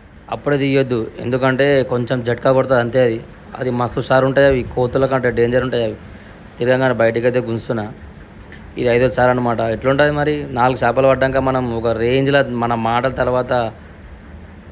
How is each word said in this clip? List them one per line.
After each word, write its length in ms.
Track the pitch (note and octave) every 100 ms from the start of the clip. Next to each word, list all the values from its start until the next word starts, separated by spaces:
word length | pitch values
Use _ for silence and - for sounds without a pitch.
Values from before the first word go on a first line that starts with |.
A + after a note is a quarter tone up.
| - - -
అప్పుడే 260 | A2+ C#3+ C#3+
తీయొద్దు, 500 | C#3 C3+ B2+ A#2+ A2+ -
ఎందుకంటే 640 | A#2 B2+ C3 C3 C#3 C#3
కొంచెం 400 | B2 B2 A#2 B2+
జట్కా 280 | A#2 A#2 C3+
కొడుతుంది 280 | C3 A#2+ B2
అంతే 220 | A#2 C3
అది. 200 | B2 A2+ - - - -
అది 120 | B2+
మస్తు 300 | B2 A#2+ -
హుషారు 260 | A#2 C3 C3+
ఉంటాయి 220 | C#3 C#3
అవి, 180 | C3 A2+ B2+
కోతుల 300 | B2 C3 C3
కంటే 260 | C3 A#2+
డేంజర్ 320 | A2+ A#2 B2+
ఉంటాయి 200 | B2+ B2
అవి. 120 | A2 - - - - - - -
తిరగగానే 340 | A#2+ B2+ C3
బయటకైతే 460 | A2+ A2+ A#2 B2 B2
గుంజుతున్నా. 520 | A2+ A2+ - A#2 G#2 - - - - - - - - -
ఇది 100 | B2
ఐదో 220 | A#2+ B2+
సారి 200 | B2+ B2+
అనమాట. 300 | B2 A#2+ A2+
ఎట్లుంటుంది 520 | A2+ A2 B2+ C#3 D3
మరి, 360 | D3 D3 D3 C#3+
నాలుగు 380 | B2 B2+ B2+ A#2+
చేపలు 200 | A#2+ C3+
పడ్డాక 300 | B2+ C3 C3+
మనం 400 | C3 B2+ B2 A#2
ఒక 100 | A#2
రేంజ్లో 560 | A2 A#2+ C3+ C#3 C#3
మన 300 | B2+ A#2+ A#2
మాటల 360 | A#2 A2+ A#2+ C3
తర్వాత 640 | C#3 B2+ B2+ B2 B2+ A2 - - - - - - - - - -